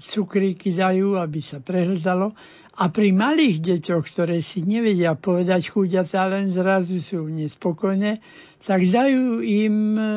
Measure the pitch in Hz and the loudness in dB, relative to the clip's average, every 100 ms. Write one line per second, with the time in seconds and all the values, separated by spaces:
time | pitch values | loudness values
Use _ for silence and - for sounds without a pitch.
0 | - 214 190 202 196 175 196 175 185 185 | -6 -4 -2 0 0 0 -2 0 2 2
1 | 196 190 165 156 - 147 127 180 175 190 | 2 0 -2 -6 -8 -10 -4 -2 0 0
2 | 180 180 202 214 - - - - 185 220 | 0 0 -2 -6 -20 -20 -12 -4 -2 2
3 | 208 190 240 320 285 156 165 175 165 170 | 2 4 2 4 2 2 0 -2 0 -2
4 | - - 170 170 - 185 170 226 226 185 | -2 -4 -2 -2 -4 -4 -2 0 0 2
5 | 170 156 196 180 180 185 165 208 185 185 | 0 0 0 0 2 0 0 -2 0 0
6 | 170 196 190 196 196 180 185 190 175 185 | 0 0 0 0 -2 0 2 2 0 -4
7 | - 175 156 160 151 - 180 156 196 196 | -6 -6 -6 -6 -6 -4 -4 -2 -2 0
8 | 208 220 - - - _ - 190 180 233 | -2 -4 -10 -20 -20 _ -2 2 4 4
9 | 269 262 254 226 226 208 214 208 214 214 | 4 2 0 -2 0 2 2 2 0 0
10 | 214 | -2